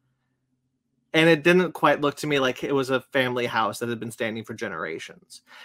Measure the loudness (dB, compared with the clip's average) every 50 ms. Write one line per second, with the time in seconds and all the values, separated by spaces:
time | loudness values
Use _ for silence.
0 | _ _ _ _ _ _ _ _ _ _ _ _ _ _ _ _ _ _ _ _
1 | _ _ 2 4 6 6 4 4 4 4 4 4 4 2 0 2 2 2 2 2
2 | 0 -2 -2 -4 -4 -2 0 0 0 0 -2 -4 -4 -2 -2 -2 0 0 -2 -2
3 | -2 _ 0 0 0 0 0 -2 -4 -2 0 -2 -2 -2 -2 -4 -6 -6 -6 -6
4 | -8 -10 -8 -6 -6 -6 -6 -8 -10 -12 -10 -10 -8 -8 -6 -8 -8 -8 -8 -10
5 | -12 -16 -20 -20 _ _ -20 -20 _ _ -20 -20